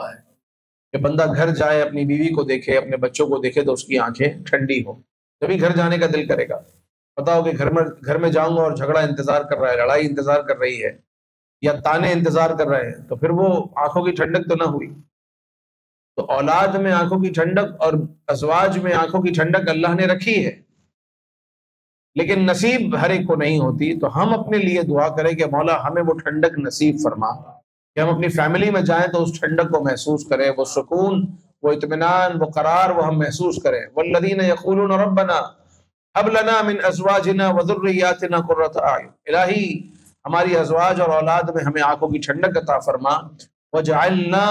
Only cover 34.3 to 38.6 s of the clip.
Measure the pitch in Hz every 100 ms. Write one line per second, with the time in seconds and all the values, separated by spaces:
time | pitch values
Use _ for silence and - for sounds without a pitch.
34.3 | 196 185 170 190 190 196 190 202 190 190
35.3 | 165 - - _ _ _ _ _ 196 208
36.3 | 220 220 226 208 202 185 175 190 196 185
37.3 | 190 190 185 170 202 196 185 180 175 180
38.3 | 170 170 160